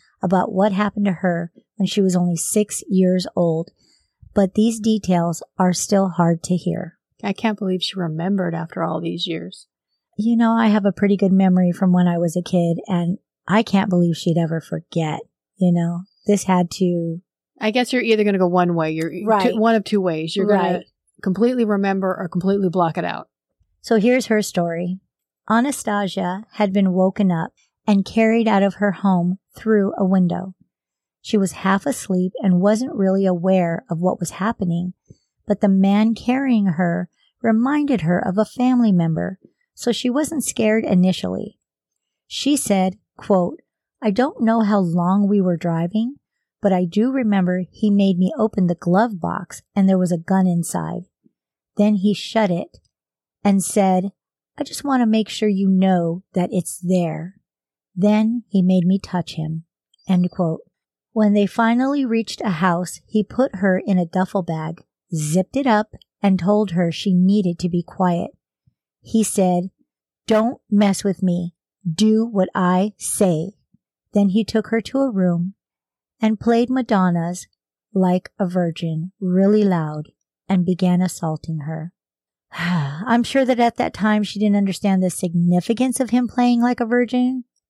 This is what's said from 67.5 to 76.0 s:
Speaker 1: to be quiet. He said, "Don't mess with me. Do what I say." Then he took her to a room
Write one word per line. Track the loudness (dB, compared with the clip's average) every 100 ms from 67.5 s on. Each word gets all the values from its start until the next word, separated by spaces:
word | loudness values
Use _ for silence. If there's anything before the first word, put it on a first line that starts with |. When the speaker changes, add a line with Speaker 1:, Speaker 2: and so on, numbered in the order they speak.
| -4
Speaker 1:
to | -4
be | -4
quiet. | -6 -2 -2 0 -6 _ _ _ _ _ _ _
He | -4 -2
said, | 0 0 2 0 -4 _ _ _ _ _ -2
"Don't | 0 0 -6 _
mess | 2 2 2
with | -2 -2
me. | -2 -2 -6 -12 _ _ -8
Do | 0 2 2 0
what | -2 -2
I | 0 0 2 0 -6
say." | -10 0 0 0 -4 -12 _ _ _ _ _
Then | 0 2
he | 2
took | 0 -2 -2
her | -4
to | -2 -2
a | 0
room | 0 0 0 -4 -8 _ _ _ _